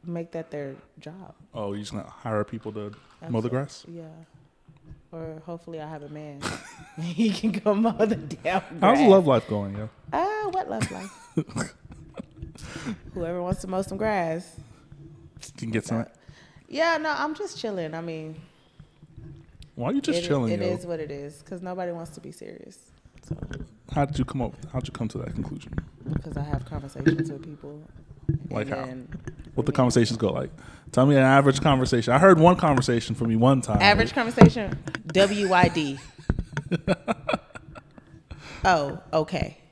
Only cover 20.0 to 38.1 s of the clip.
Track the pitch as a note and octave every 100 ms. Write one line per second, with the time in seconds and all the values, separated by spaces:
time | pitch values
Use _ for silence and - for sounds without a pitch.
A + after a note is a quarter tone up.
20 | - F3 E3+ C#3+ A#2 G#2 G2+ - F3 E3
21 | D3+ C#3+ C#3+ D#3 - F#3 F3+ F3+ F3+ E3+
22 | E3 E3+ E3+ - - - - - _ _
23 | - - - - - - - - - D3+
24 | C#3 C#3+ B2 C3+ A#2 - - C3 - -
25 | A2 - A#2+ - - - - - - -
26 | - D3+ E3 D3 D3 C3+ - D3+ C#3 C3+
27 | C#3 D#3 D#3+ C#3 E3 D3 C#3+ D3 D#3 -
28 | - - - - - A2+ G#2+ C3+ C3 B2+
29 | B2+ - - - - - - - B2 A#2+
30 | A2+ A2+ G#2+ - C2+ - - - - -
31 | C3+ C#3 C3 C#3 C#3 C3 D#3+ C3+ B2+ A#2+
32 | A2+ B2+ F#3+ E3+ E3 F3+ D#3+ C3+ C3 A#2
33 | - A2+ A2+ A2+ B2 C3+ - G#2 G3+ G#3
34 | A3+ - A3+ A#3+ F#3 A#3+ G3 - - -
35 | - D#3+ G3 G3+ G3 F3+ F3+ E3 D3 C3+
36 | - - D#3 - - D3 - F3 - -
37 | - A3 - - - - - - _ -
38 | _